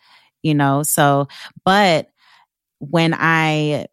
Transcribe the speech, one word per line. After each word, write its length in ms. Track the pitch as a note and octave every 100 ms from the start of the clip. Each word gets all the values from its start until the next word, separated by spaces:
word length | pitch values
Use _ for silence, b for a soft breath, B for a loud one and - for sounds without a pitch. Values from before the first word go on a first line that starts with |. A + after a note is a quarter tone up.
| b b b _
you 120 | D#3+
know? 300 | D3 C#3 C#3
So, 460 | D3+ - C#3+ C#3 C#3 B B -
but 460 | F#3 G3 G3 D#3 - _ b b b _ _ _
when 340 | C#3+ E3 E3 E3
I 720 | D#3+ E3 D#3 D3+ D3+ C#3+ -